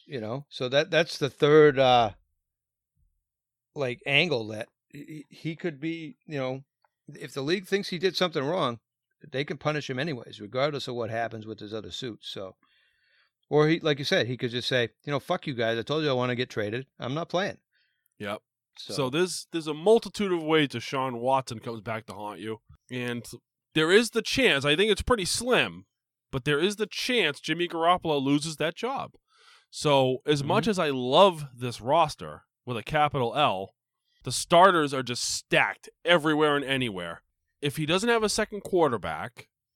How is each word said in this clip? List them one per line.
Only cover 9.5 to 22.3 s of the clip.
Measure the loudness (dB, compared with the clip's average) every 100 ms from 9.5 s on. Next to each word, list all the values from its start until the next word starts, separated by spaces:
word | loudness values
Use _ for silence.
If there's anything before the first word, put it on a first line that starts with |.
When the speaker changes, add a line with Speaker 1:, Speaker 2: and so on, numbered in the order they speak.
| -6
Speaker 1:
punish | -4 -4 -4
him | -6
anyways, | -6 -6 -12 -16
regardless | -8 -2 -2 -2 -6
of |
what | -6 -4
happens | -4 -4 -6 -12
with | -12
his | -10
other | -10 -10
suits. | -10 -12 -12 -14
So, | -12 -14 -16 _ _ _ _ _ _ _ _ 0
or | 2 4
he, | 2
like | 0 -2
you |
said, | 0 0 0
he | -4
could | -6
just | -6 -2
say, | 0 -2 _
you | -6
know, | -6
"Fuck | -4 -6 -4
you |
guys. | -2 -2 -2
I |
told | -2 -2
you | 0
I |
wanna | 0 0 -2
get | -4
traded. | -4 -4 -6 -10 -12
I'm | -8
not | -6 -4
playing." | -4 -4 -8 _ _ _ _ _ -12
Speaker 2:
Yep. | -10 -10 -12 _ _ -20
Speaker 1:
So, | -10
Speaker 2:
So | -4 -2
there's, | 0 -2 -4 -8
there's | -8 -6
a |
multitude | -2 4 4 2 -4 -2
of | -2
ways | 2 2 2
Deshaun | -2 -6 -4 -4 -2
Watson | 0 0 -2 -10
comes | -10 -10
back | -8 -10 -10
to |
haunt | -12 -10